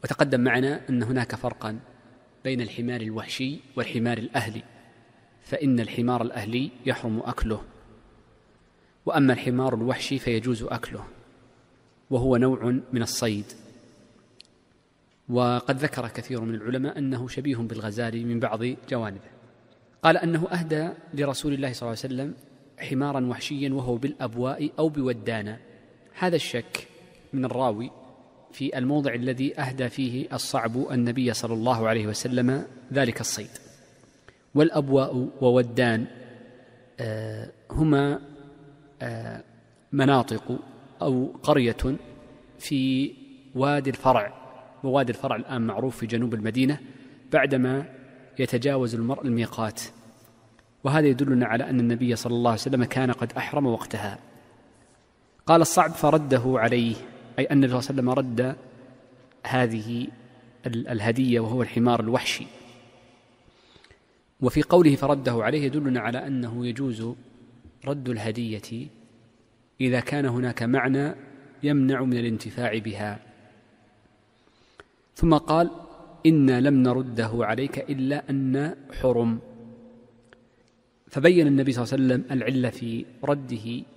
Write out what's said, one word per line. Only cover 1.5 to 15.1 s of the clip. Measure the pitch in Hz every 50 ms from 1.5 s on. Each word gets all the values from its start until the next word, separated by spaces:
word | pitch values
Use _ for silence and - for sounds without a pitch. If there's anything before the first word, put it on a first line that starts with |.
| 117 - - 110 107 110 - - - - - - - - _ _ _ _ _
بين | 131 131 123
الحمار | 120 107 - - 120 120 123 123
الوحشي | 113 110 110 110 107 - - - 131 131 143 165 - - -
والحمار | - 120 - - 123 113 120 117 110
الأهلي، | 107 117 - 131 110 107 107 110 - - - - - - _ _ _ _ _ _ _ _ _ _ _
فإن | - - - 147 139 131 120
الحمار | 113 107 - - 120 120 123 120
الأهلي | 113 120 - 123 107 104 113 123 135 170 - - -
يحرم | - 123 - - 120 110 110 -
أكله، | 120 120 - - 110 107 104 - - - - - - - - _ - _ _ _ _ _ _ _ _ _ _ _ _ _ _ _ _ _ _ _
وأما | - - 160 143 131 123
الحمار | 120 - 135 123 123 131 135 123
الوحشي | 113 113 123 139 - - - 139 131
فيجوز | - - 120 110 110 127 123 107 113
أكله، | 113 - 117 - - - 107 104 - - - - - _ _ - _ _ _ _ _ _ _ _ _ _ _ _ _
وهو | 139 127 123 131 127 120
نوع | 123 131 131 120 107 120 127 131 - - 123
من | 123
الصيد. | 117 110 - - - 117 107 101 104 - - - - - - - - - - _ - _ _ _ _ _ _ _ - _ _ _ _ _ _ _ _ _ _ _ _ _